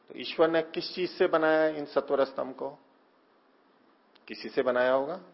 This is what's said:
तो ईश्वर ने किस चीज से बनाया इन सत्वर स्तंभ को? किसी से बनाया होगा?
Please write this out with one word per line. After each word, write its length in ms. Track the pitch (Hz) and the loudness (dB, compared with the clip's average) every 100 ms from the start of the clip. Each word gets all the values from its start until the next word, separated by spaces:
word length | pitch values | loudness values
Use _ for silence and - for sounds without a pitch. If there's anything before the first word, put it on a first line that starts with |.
| - | -18
तो 100 | - | -12
ईश्वर 300 | 123 - 160 | -6 2 4
ने 120 | 165 | 4
किस 340 | 160 - 165 - | -2 -6 -8 -6
चीज 140 | 175 | -6
से 180 | - 180 | 0 2
बनाया 400 | 160 156 156 156 | 2 4 4 2
इन 180 | 151 143 | 0 -4
सत्वर 400 | - - 139 135 | -2 0 2 0
स्तंभ 300 | - 131 131 | -2 -8 -8
को? 140 | 135 143 _ _ _ _ _ _ _ _ _ _ _ _ _ _ - | -12 -12 _ _ _ _ _ _ _ _ _ _ _ _ _ _ -16
किसी 220 | 107 113 | -12 -8
से 120 | 123 | -2
बनाया 320 | 127 123 127 | 0 2 4
होगा? 240 | 135 139 185 - | 2 0 -8 -12